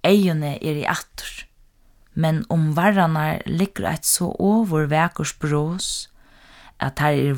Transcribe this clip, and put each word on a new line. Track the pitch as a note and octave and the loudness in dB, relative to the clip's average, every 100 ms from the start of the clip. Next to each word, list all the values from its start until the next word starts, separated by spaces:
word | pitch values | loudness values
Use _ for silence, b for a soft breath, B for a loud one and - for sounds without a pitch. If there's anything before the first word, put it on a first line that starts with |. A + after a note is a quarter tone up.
| D#3+ | 4
Eyguni | G3+ F#3+ D#3 D3 C#3+ | 4 4 0 -2 -4
er | - D3 | -4 -4
í | - | -4
aftur, | - - - - - - _ _ _ _ _ _ - | -6 -10 -16 -16 -16 -18 _ _ _ _ _ _ -2
men | D#3+ D#3+ - | 0 0 0
um | E3 D#3 D3+ | 0 2 2
varranar | F#3 G3 E3 D#3 D#3 D#3 - | 2 4 2 2 -2 -4 -2
liggur | E3 G3 - F3 | -2 -2 -2 -4
eitt | D#3+ - | -4 -2
so | - F3 - | 0 -2 0
ovurvakurt | G3 G#3+ A3 D#3 D3+ D#3 E3+ - D3+ - | 2 2 2 0 2 2 0 -2 -6 -4
bros, | D3+ D3 D3+ F3+ - - - b b b b b b b | -2 0 -2 -4 -6 -8 -10 b b b b b b b
at | C#3+ - | -6 -2
tær | D3+ C#3+ | 0 2
er | C3+ | 0